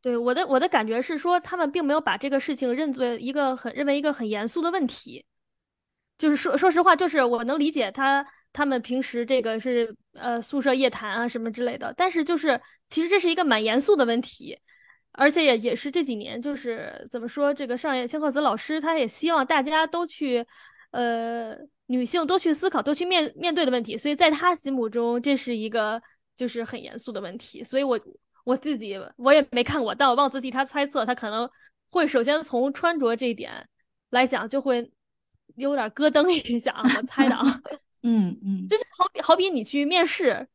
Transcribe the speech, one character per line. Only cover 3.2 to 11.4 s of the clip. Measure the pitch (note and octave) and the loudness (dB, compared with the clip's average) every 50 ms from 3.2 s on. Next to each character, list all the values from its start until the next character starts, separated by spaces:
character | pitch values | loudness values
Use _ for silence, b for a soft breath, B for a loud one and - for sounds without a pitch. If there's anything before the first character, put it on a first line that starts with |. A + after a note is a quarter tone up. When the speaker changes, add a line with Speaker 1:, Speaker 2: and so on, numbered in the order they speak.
| A#3 B3+ C4 | -6 -6 -2
Speaker 1:
个 | D4 C#4+ C4 C4 | 0 0 0 -2
很， | B3 - A#3 - | -4 -8 -10 -6
认 | - D4 | -4 0
为 | C#4+ C#4 | 0 0
一 | C#4+ | 0
个 | C#4+ D4+ | 0 -2
很 | C#4+ - A#3+ | -2 -2 -4
严 | G#3+ G#3+ G#3 G#3+ | -4 -4 -2 -4
肃 | A#3 - E4+ | -4 -4 -2
的 | D#4+ E4+ | -2 0
问 | E4+ F#4+ D4 | 0 0 -2
题。 | A#3+ - - - - - - _ _ _ _ _ _ _ _ _ _ _ _ _ _ _ _ _ _ _ | -2 -4 -10 -14 -16 -18 -20 _ _ _ _ _ _ _ _ _ _ _ _ _ _ _ _ _ _ _
就 | _ - D4+ | _ 2 2
是 | D4 | 2
说， | C4+ - F4+ - | 2 2 0 2
说 | - - F#4 | 4 4 4
实 | D#4 E4+ | 4 6
话， | E4+ F#4+ E4+ | 6 6 6
就 | D#4+ F4+ | 6 4
是 | E4 D#4 D4+ | 0 2 2
我 | B3+ A#3+ A#3+ A#3 A#3 | 2 2 2 0 -2
能 | A#3+ C#4+ D#4+ | -2 0 0
理 | C#4+ D#4 | 0 0
解 | D#4 D4+ A3+ F#3+ | 0 0 -2 -2
他， | - C4+ C4+ C4+ C#4 C#4 C#4+ B B B B B | -2 0 2 2 2 2 0 B B B B B
他 | _ - D4 | _ -2 0
们 | C#4+ C4+ B3 | 0 0 -2
平 | A#3+ - B3 C4 | -2 -2 -4 -4
时 | C4 - - A#3+ A#3+ | -4 -4 -4 -6 -2
这 | A3+ C4 B3+ | 0 0 0
个 | A#3 A3+ A3 A3 | 0 0 -4 -4
是， | G#3 B3+ B3 A#3+ A#3 A3 G#3+ _ _ _ _ | -2 -2 0 0 -2 -2 -6 _ _ _ _
呃， | - - B3 A#3 A#3 | -8 -6 -4 -4 -4
宿 | G#3 - - C#4+ | -6 -4 -4 0
舍 | A#3 C4+ B3+ | 2 2 2
夜 | C4 C4+ B3 | 4 2 0
谈 | - - A3+ G#3 F#3+ | 0 -2 -8 -6 -4
啊 | A3+ A#3 | -2 -4
什 | A#3+ - | -4 -4
么 | A#3+ | -6